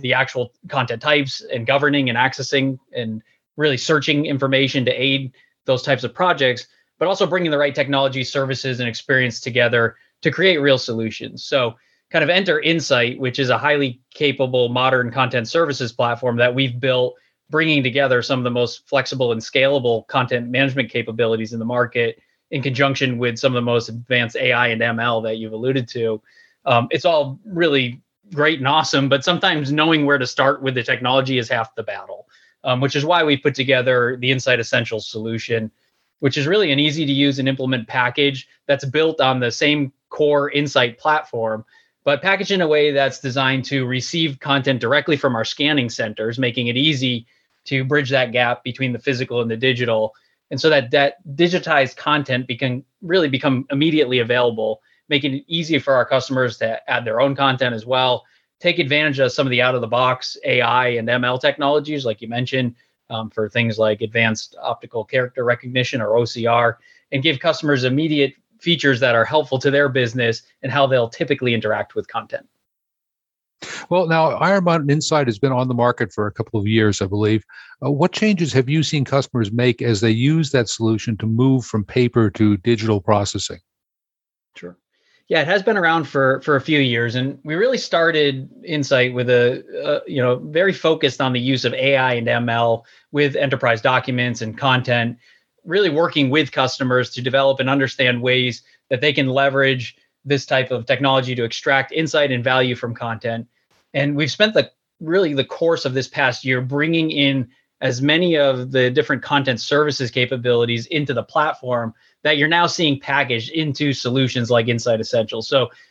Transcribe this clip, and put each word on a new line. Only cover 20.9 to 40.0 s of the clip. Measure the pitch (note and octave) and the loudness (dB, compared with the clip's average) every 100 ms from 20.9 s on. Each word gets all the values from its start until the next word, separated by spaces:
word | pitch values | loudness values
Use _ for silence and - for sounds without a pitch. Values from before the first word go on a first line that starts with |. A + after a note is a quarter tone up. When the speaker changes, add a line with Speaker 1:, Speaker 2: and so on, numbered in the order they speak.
Speaker 1:
capabilities | B2 A#2 A2+ A2+ A2+ A2 | -4 -4 -2 0 0 -4
in | A#2 | -6
the | A2+ | -4
market | B2 A#2+ A#2+ A#2 - _ _ _ | -2 0 0 -2 -4 _ _ _
in | B2 | -6
conjunction | C#3 B2 C#3 C3+ C3 A#2+ | -4 0 0 2 -2 0
with | B2 A2+ | -2 0
some | C3+ | 0
of | B2 | 0
the | |
most | A#2+ A#2+ A2 | 2 0 -2
advanced | A#2 A#2 B2 A#2 B2+ | -10 -2 0 0 -2
A | B2+ | 0
I | A#2+ A#2+ | 2 0
and | A2+ | 0
M | A#2 A#2 | -2 0
L | A#2+ A2+ | -2 -2
that | A2 A2+ | -2 -6
you've | A2 | -8
alluded | A2 B2+ C3+ A#2+ | -4 -2 -2 -4
to. | B2 A2+ A2 - _ _ _ - | -4 -2 -4 -8 _ _ _ 0
Um, | A#2+ A#2+ | 2 2
it's | E3 F3 | 0 2
all | D#3 C3+ C3+ A3 | 2 0 -6 -8
really | E3+ E3+ C#3 B2 B2 _ _ _ | 0 2 2 0 -6 _ _ _
great | D3 D3+ D#3 | 0 0 2
and | C3 | 2
awesome, | D#3 - C#3+ C3+ | 2 2 0 2
but | C3+ | 2
sometimes | F3+ F3 F#3+ D#3 C3+ | 2 0 0 0 -2
knowing | D3+ D#3+ D#3 C#3+ | 2 2 4 2
where | C#3+ | 2
to | B2 | 0
start | - C#3 C#3+ | 2 2 2
with | C3+ B2+ | -2 -2
the | |
technology | A2+ A#2+ B2 C3+ C3 B2+ | -2 -2 2 0 2 -2
is | A2 | 0
half | B2 A2 - | -2 -2 -6
the | |
battle, | G#2 G2 G2 G2 - _ _ _ C3 | -8 -10 -12 -18 -18 _ _ _ -4
um, | B2+ | 0
which | C#3 | 0
is | D3 D3+ | 0 0
why | F3 | 2
we | D#3 C3 | 2 2
put | D3 C3 | 0 -2
together | C3 B2+ B2+ B2+ A#2+ B2+ | 2 2 2 2 0 -2
the | B2+ | -2
Insight | C3 C3 A#2+ | 0 0 0
Essentials | A2+ B2 A2+ A2 - | 0 -2 -2 -6 -8
solution, | A2 A2+ A2+ - A#2 A2 - _ _ _ _ | -8 -6 -6 -4 -4 -4 -12 _ _ _ _
which | C#3+ D3+ | -2 0
is | C#3+ | 0
really | G#3 F3 | 0 2
an | C#3 | 2
easy | D3+ D3+ C#3+ | 0 0 -2
to | |
use | C#3 C#3+ C3+ | 2 0 2
and | C3 | -2
implement | C3 C3 B2+ A2 | -2 -2 -2 -2
package | B2+ B2 C3+ C#3 C3 - _ - | -2 0 2 0 0 -10 _ -2
that's | C#3 | -2
built | C3+ D3+ D#3+ D#3 | 0 0 0 2
on | C3 B2+ | 2 2
the | A#2+ | -2
same | - D3 D3 C3+ - | 0 0 2 -2 -8